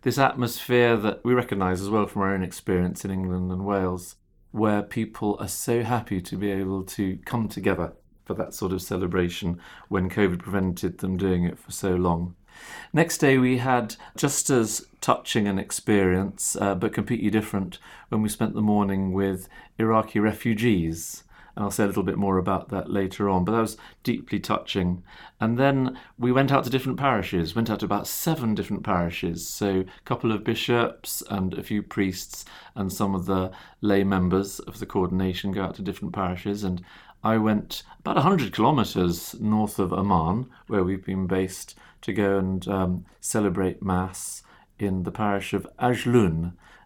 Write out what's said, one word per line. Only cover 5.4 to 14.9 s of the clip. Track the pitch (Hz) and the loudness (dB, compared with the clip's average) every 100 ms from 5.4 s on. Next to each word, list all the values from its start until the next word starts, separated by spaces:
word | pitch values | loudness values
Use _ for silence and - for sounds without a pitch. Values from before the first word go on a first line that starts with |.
are | 98 | -4
so | - - 117 | -6 0 0
happy | 113 120 117 95 | 2 -2 -2 -4
to | 87 92 | -4 -4
be | 101 | -2
able | 95 95 95 | -2 -2 -4
to | 95 - 98 92 - | -6 -4 -2 -4 -4
come | 117 107 | -2 -2
together | - 101 92 82 - _ _ | -2 0 0 -2 -8 _ _
for | - 92 | -8 -6
that | 90 | -6
sort | - 95 | -4 -4
of | 92 | -2
celebration | - 95 90 92 87 87 87 85 - - - | -2 -2 0 2 0 -2 -4 -6 -10 -20 -4
when | 101 92 | -2 0
covid | - 98 87 | 2 2 2
prevented | 92 98 92 87 92 - | -2 0 0 -2 -4 -4
them | 95 92 | -4 0
doing | 95 90 | 2 2
it | 87 - | 0 -2
for | - | -12
so | - 98 90 | -6 0 2
long. | 90 85 87 - _ - - - - | 2 2 -2 -10 _ -20 -18 -18 -2
Next | - 165 - | 2 2 4
day | 143 131 | 6 6
we | 127 127 | 4 2
had | 127 123 110 - - - | 2 0 0 -8 -16 -2
just | 143 - - | 0 0 2
as | 131 110 - - | 4 2 -2 -10